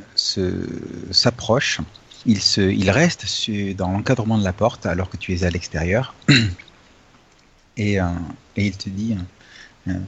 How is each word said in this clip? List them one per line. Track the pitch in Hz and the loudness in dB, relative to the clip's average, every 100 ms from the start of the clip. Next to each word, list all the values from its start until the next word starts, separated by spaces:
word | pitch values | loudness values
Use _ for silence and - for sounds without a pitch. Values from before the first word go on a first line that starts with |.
| - - | -6 -2
se, | - - 90 90 87 - - - - | -2 0 -2 -2 -6 -8 -10 -12 -2
s'approche. | 92 - - - 120 - - 78 - - - 123 | 2 2 2 2 2 0 -4 -8 -12 -20 -4 0
Il | 104 | 2
se, | - - | 2 2
il | 95 104 95 | 4 4 4
reste | 110 170 - - | 4 4 2 -6
su-, | - - 104 98 | -6 -4 -2 -4
dans | 95 90 | -2 -2
l'encadrement | 98 117 127 110 110 | 0 0 0 2 2
de | |
la | 98 | 2
porte | 90 113 - 95 | 2 0 0 -4
alors | 87 90 | -2 -4
que | 87 | -6
tu | - | -4
es | 87 | 0
à | 90 | 0
l'extérieur. | 87 - 76 85 107 131 - - | 0 -4 -4 0 0 -2 -2 2
<clears throat> | 135 107 87 - - - _ _ - _ _ _ _ _ - | 4 2 -4 -14 -20 -20 _ _ -20 _ _ _ _ _ -4
Et, | 104 98 | 0 2
euh, | 87 87 80 - - - | 0 -2 -6 -12 -8 -2
et | 101 | -2
il | 95 | -2
te | 101 | -6
dit, | 95 113 101 90 - - - - _ - | -4 -2 -2 -6 -12 -20 -20 -20 _ -6
euh, | |
euh, « | 92 | -6